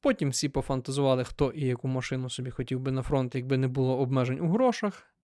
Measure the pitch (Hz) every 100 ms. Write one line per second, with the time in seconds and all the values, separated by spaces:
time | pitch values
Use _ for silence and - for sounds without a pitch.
0 | 285 254 143 131 147 139 - 135 127 135
1 | 139 127 123 - 139 151 135 123 131 127
2 | 123 131 127 - 127 - 127 131 135 131
3 | 127 139 127 131 127 135 131 131 131 131
4 | 131 135 123 135 165 202 254 233 208 -
5 | - _